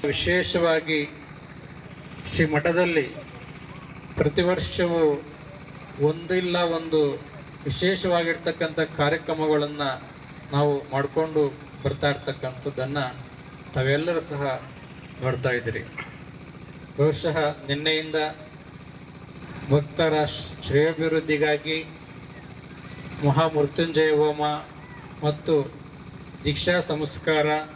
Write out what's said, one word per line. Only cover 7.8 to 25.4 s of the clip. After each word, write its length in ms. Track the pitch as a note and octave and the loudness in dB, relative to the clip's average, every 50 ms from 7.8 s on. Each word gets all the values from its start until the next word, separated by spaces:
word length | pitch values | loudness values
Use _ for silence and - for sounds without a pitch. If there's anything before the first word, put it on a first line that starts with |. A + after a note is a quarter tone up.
| F3 F#3 G3 F#3 - F#3 F3 E3+ E3+ E3 E3 E3 - E3+ D#3+ - E3+ D#3+ D#3 E3 | 2 2 2 2 2 4 4 4 4 2 -2 0 -2 -4 0 0 -2 0 2 0
ಕಾರ್ಯಕ್ರಮಗಳನ್ನ 1000 | D#3 D3+ - - D3 D3 D#3+ D#3+ - - D#3+ D#3 D#3 D#3 D3+ D3 D3 D3 D3 D3 C#3+ C3+ C3 C3 - - - - - - - - - - | 0 0 2 2 2 2 2 0 0 -2 0 2 4 4 4 4 2 0 -2 -2 -2 -2 -2 -4 -8 -14 -16 -16 -16 -16 -16 -16 -10 0
ನಾವು 400 | C#3 C#3+ D3 D3 C#3+ C#3 C3+ - | 2 4 4 4 4 0 -2 -2
ಮಾಡ್ಕೊಂಡು 600 | C#3 C3+ C#3 C#3 - D#3+ D#3+ D#3+ D#3 D#3 D3 C#3 C3 - - - - - - | 0 0 0 2 2 0 0 2 2 2 2 2 0 -6 -14 -16 -14 -4 -2
ಬರ್ತಾ 260 | C#3 C3+ - - C#3+ | -2 -2 2 2 0
ಇರ್ತಕ್ಕಂಥದ್ದನ್ನ 880 | C#3 - - - C3 - - B2+ C3 - - C#3+ C#3 - C3 C3+ C#3+ D3 C3+ B2+ B2 - - - - - - - - - - - - | 0 0 -4 -6 -6 -4 -6 -6 -8 -6 -8 -6 -4 -2 -4 -2 0 -2 -2 -2 -4 -10 -14 -14 -16 -16 -16 -16 -16 -16 -14 -4 0
ತಾವೆಲ್ಲರೂ 460 | C#3+ C3 C3+ C#3 D3 D#3+ F3 E3+ D#3+ | 2 4 4 4 4 4 2 0 0
ಸಹ 420 | - - D3 C#3 C#3+ C#3 B2+ B2+ - - - - - - - - - - - - | -2 -2 -4 -2 0 -2 -2 -2 -6 -12 -16 -16 -16 -16 -16 -16 -16 -16 -10 -2
ನೋಡ್ತಾ 280 | B2+ C3 B2+ B2+ - C3 | -2 0 0 2 2 2
ಇದ್ದೀರಿ. 300 | B2 A#2+ A#2 A#2 A2 G#2+ - - - - - - - - - - - - - - - - - - - - - - - | 2 2 0 -2 -4 -4 -6 -8 -12 -12 -12 -12 -14 -16 -16 -16 -16 -16 -16 -16 -16 -16 -16 -16 -16 -16 -16 -10 2
ಬಹುಶಃ 680 | - C#3+ D#3 D3 - - E3 D3+ D#3+ D#3 D3 D3 - - | 4 4 4 4 2 0 0 2 2 2 2 0 -2 -4
ನಿನ್ನೆಯಿಂದ 500 | C3+ C#3 D3 D3+ D#3 D#3 D#3 D#3+ D#3 D#3 D#3 D3+ D#3 D#3 - - - - - - - - - - - - - - - - - - - - - - - - - - C#3 | -4 -2 0 2 2 2 2 0 0 0 0 0 0 -4 -8 -14 -16 -16 -16 -18 -16 -16 -16 -18 -16 -16 -16 -18 -16 -16 -16 -16 -16 -14 -14 -14 -12 -12 -10 0 4
ಭಕ್ತರ 400 | C3+ D3 D3 - - - E3 D#3+ D#3 D3+ D3+ D3 - - - - - - - | 4 4 4 2 0 2 2 4 4 4 2 2 0 -4 -6 -8 -10 -10 -4
ಶ್ರೇಯೋಭಿವೃದ್ಧಿಗಾಗಿ 1160 | - C3+ C#3+ D3+ E3 D#3+ D3+ D#3+ D#3+ D#3 D#3+ D3+ D#3 D3+ C#3+ D3+ D3+ D3+ D3 D3 D#3 D#3+ D#3+ D#3+ D#3 - - - - - - - - - - - - - - - - - - - - - - - - - - D3 | 2 4 6 6 6 4 2 2 2 2 2 2 2 2 4 4 4 4 2 0 -2 -2 -2 -4 -8 -14 -16 -16 -16 -16 -16 -16 -16 -16 -16 -16 -16 -16 -16 -16 -16 -16 -16 -14 -14 -14 -12 -12 -12 -8 2 2
ಮಹಾಮೃತ್ಯುಂಜಯ 840 | C#3+ C3+ D3+ E3 D#3+ D#3 D3 D3 C#3+ - - E3 E3 D#3 D3+ D#3 D#3 | 4 6 6 4 4 4 2 2 2 2 0 0 2 4 4 6 6
ಹೋಮ 320 | D3+ D3 D3+ D3+ D3 D3+ D3+ D3+ D3+ D3 - - - - - - - - - - - - D3+ | 6 6 4 4 2 2 0 0 0 -2 -6 -10 -14 -16 -16 -16 -16 -16 -16 -16 -10 -2 0
ಮತ್ತು 460 | D3+ D3 D3+ | 0 0 0